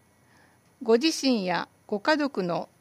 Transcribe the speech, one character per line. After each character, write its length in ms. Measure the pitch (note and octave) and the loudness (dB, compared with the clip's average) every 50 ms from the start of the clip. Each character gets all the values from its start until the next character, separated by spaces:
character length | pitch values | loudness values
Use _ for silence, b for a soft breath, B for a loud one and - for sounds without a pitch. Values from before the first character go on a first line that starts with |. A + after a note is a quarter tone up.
| _ _ _ b b b b b b b b b b b b _ C4 | _ _ _ b b b b b b b b b b b b _ 2
ご 140 | A3+ A3+ | 2 2
自 100 | A#3+ D4+ | 4 4
身 400 | D#4+ D#4 - - C4+ B3 G#3+ F#3 | 0 0 0 0 0 2 2 0
や 200 | F3+ E3+ E3+ - - _ _ _ | -2 -2 -2 -4 -6 _ _ _
ご 120 | - G#3+ G3 | -8 -8 -4
家 180 | - D4+ D#4 | 0 0 2
族 260 | D4 D4 C4+ - G#3 F#3 | 2 0 -2 -2 -4 -4
の 260 | F3 E3 F3 - - _ _ | -2 -4 -4 -6 -10 _ _